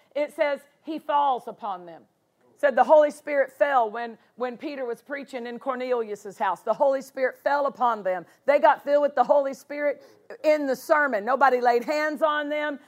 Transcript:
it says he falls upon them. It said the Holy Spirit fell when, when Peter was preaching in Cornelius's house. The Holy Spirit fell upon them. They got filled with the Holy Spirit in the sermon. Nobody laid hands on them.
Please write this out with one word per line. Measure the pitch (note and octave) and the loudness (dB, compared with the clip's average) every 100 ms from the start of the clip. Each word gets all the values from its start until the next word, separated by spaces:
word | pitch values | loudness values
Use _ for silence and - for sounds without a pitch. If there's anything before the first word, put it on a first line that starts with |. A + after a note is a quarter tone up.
| _ | _
it | - D4 | -6 -4
says | D#4 D4+ C#4 - _ | -2 -2 -2 -10 _
he | - D#4 | -12 -10
falls | - D4 C#4+ B3 - | -4 0 0 -2 -6
upon | G#3 A3+ F3+ F3 | -12 -10 -10 -14
them. | D#3+ _ _ _ _ _ | -20 _ _ _ _ _
It | _ | _
said | C#4+ B3 | 0 4
the | |
Holy | A#3+ D4+ D4 | 6 6 6
Spirit | D4 - C#4+ C4 | 0 -4 -2 -2
fell | - C#4+ C4+ A3+ | 0 0 2 0
when, | A3 A#3+ A3 _ - | -4 -10 -12 _ -10
when | B3 A#3 | -8 -8
Peter | D4+ C#4+ | -10 -8
was | B3 A3+ | -8 -10
preaching | - C#4+ C#4 C4 A#3 | -10 -12 -10 -12 -12
in | A#3+ | -10
Cornelius's | C4+ B3 B3+ B3 A3+ G#3 G3+ F3+ | -8 -6 -4 -4 -4 -10 -12 -6
house. | G3+ F3 | -4 -2
The | - | -2
Holy | G#3+ C#4 C4+ | 0 2 0
Spirit | C4 - B3+ - | -4 -4 -4 -2
fell | C#4+ C#4+ C#4 | -2 0 0
upon | - A#3 A3 | 0 0 0
them. | F#3 F3+ E3+ _ - | 0 -2 -6 _ 0
They | C#4+ | 4
got | D4+ C4+ | 4 4
filled | - C#4+ | 2 0
with | C#4+ | 2
the | C#4+ | 0
Holy | B3 C#4+ C#4 | 2 2 0
Spirit | C4+ - D4 D4 - - _ - - | -6 -12 -6 -4 -4 -10 _ -20 -4
in | D#4 D4+ C#4+ | 0 0 0
the | B3+ | -4
sermon. | - D#4 C#4+ A3+ | 0 0 2 -2
Nobody | G#3 C4 C#4 B3 | -2 2 4 4
laid | A#3+ A#3+ | 2 2
hands | A#3 D4+ D4+ D4+ | 0 -2 -2 -2
on | D#4 D4+ D4 | -2 -2 -4
them. | D4+ D4+ D4 | -4 -4 -8